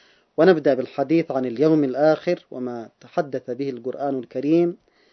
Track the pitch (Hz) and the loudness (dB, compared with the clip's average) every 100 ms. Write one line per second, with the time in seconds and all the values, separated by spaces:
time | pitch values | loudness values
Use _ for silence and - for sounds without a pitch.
0 | _ _ _ - 175 160 147 127 120 - | _ _ _ 2 4 4 4 0 -2 -4
1 | 135 165 160 131 127 117 156 156 139 127 | 0 0 0 -4 -4 0 2 4 2 2
2 | 151 151 175 175 - 131 123 120 110 _ | 2 2 0 -6 -6 -10 -8 -8 -12 _
3 | 120 - 147 131 - 123 139 120 127 127 | -10 -6 -4 -6 -8 -8 -6 -8 -8 -6
4 | 139 135 120 131 139 165 175 185 _ _ | -6 -6 -8 -6 0 2 2 -2 _ _
5 | _ | _